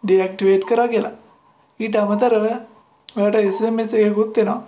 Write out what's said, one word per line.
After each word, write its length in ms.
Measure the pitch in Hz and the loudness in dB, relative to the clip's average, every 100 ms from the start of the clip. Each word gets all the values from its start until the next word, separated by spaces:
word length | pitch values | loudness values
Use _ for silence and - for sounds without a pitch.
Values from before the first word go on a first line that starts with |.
| 202 | 2
ඩිඇක්ටිවේට් 580 | 190 190 190 190 190 190 | 0 0 -2 2 2 2
කරා 160 | 233 240 | 0 0
කියලා. 200 | 226 147 - - _ _ _ _ _ | 0 -4 -10 -20 _ _ _ _ _
ඊට 160 | 220 208 | -4 -2
අමතරව 440 | 208 208 247 226 214 240 - - _ _ - 226 | 0 0 2 2 0 -4 -10 -20 _ _ -14 -2
ඔයාලට 200 | 202 214 202 | 0 2 0
එස් 100 | 196 226 | 0 -2
එම් 80 | 226 | -2
එස් 100 | 220 226 | -2 2
එකකුත් 360 | 208 208 220 233 | 2 2 0 0
එනවා. 140 | 208 - | 0 -2